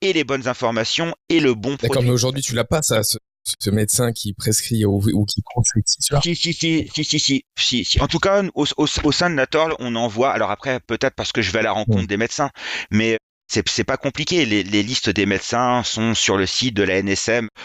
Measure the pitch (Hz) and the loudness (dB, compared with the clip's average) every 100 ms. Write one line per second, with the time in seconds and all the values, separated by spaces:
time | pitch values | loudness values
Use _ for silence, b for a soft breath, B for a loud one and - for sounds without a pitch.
0 | 196 160 131 135 127 123 120 113 113 - | 0 0 0 -2 -4 -2 -2 0 -2 -2
1 | 170 - - 165 143 110 113 139 117 127 | -4 -6 0 2 4 2 -2 -2 0 2
2 | 123 123 127 135 - 117 113 160 - 113 | 2 2 0 -2 -4 -2 0 0 2 0
3 | 107 - _ _ - - 101 107 107 - | 0 -4 _ _ -10 -6 0 0 0 0
4 | 120 113 104 - 113 107 - 113 101 98 | 0 -2 -6 -4 -2 -2 0 0 2 2
5 | 98 101 104 - - 120 - 107 - - | 2 2 0 -2 -4 0 2 2 0 -2
6 | - 143 170 165 170 160 165 160 147 - | 0 0 0 -2 -2 0 2 2 0 -4
7 | 147 151 - 135 - - - 120 - - | -2 0 2 0 -2 -4 0 0 0 0
8 | 139 165 196 202 190 - 147 - 151 - | 2 2 2 2 2 0 -2 2 0 2
9 | 151 - 175 151 131 160 160 156 123 117 | 0 2 0 2 0 2 0 -2 -4 -2
10 | 120 104 135 110 101 104 135 127 - 113 | -2 2 0 2 0 -2 -2 -4 -4 -2
11 | 131 - 107 127 98 110 110 101 107 101 | -2 -2 -6 -2 0 0 0 0 0 0
12 | 90 101 117 - 143 - B B B 107 | 0 -2 -2 -2 -4 -4 B B B 0
13 | 113 110 _ _ - 113 - - 107 131 | 2 0 _ _ -6 -2 -2 -2 -2 -2
14 | 139 147 151 175 127 104 92 104 104 127 | -4 -6 -2 2 2 2 2 0 0 -2
15 | 110 98 98 98 - 120 123 123 110 - | -2 0 2 0 0 0 2 2 0 -2
16 | 110 107 - 98 98 - 127 104 95 92 | 0 0 2 2 0 0 -2 0 2 2
17 | 98 98 - 120 113 - | 0 -2 0 -2 -2 -10